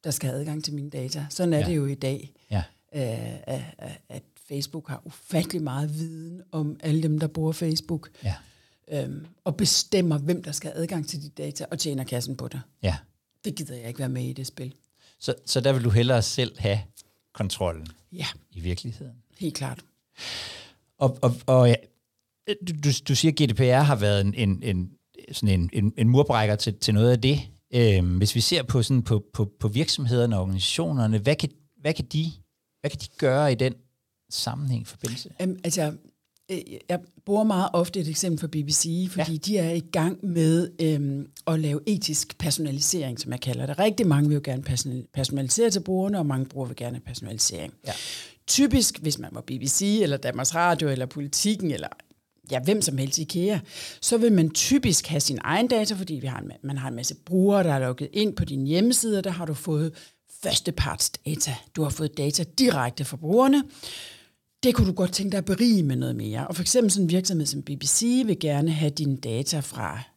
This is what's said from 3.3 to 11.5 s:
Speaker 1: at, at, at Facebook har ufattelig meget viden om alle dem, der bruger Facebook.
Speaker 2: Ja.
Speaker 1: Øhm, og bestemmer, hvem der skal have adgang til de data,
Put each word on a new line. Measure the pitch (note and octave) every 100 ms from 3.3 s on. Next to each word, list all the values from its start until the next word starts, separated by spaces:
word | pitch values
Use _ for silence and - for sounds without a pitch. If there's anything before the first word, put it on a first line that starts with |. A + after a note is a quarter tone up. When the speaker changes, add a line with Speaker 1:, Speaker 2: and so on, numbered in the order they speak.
| A#2 -
Speaker 1:
at, | C3+ B2+ -
at, | - - _
at | B2+ - _ -
Facebook | C#3 C#3 D#3+ D3
har | C3+ -
ufattelig | - - F3 - F3
meget | D3+ C3 D3+ D3+
viden | E3 D#3+ E3 F3+ -
om | D#3+ D3+ D#3
alle | D#3+ D3+
dem, | D#3 D3+
der | D3+
bruger | D#3 D#3
Facebook. | D#3+ E3 D#3+ - D#3+ - _
Speaker 2:
Ja. | - E2+ - _ _ _ _
Speaker 1:
Øhm, | C#3+ C3+ C#3+ D#3+ _
og | - D#3+
bestemmer, | G3 - - G3 F3 D3+
hvem | C#3+ F3
der | F3
skal | D3 D3
have | D#3
adgang | E3 E3+ D3
til | D#3
de | D3
data, | - D3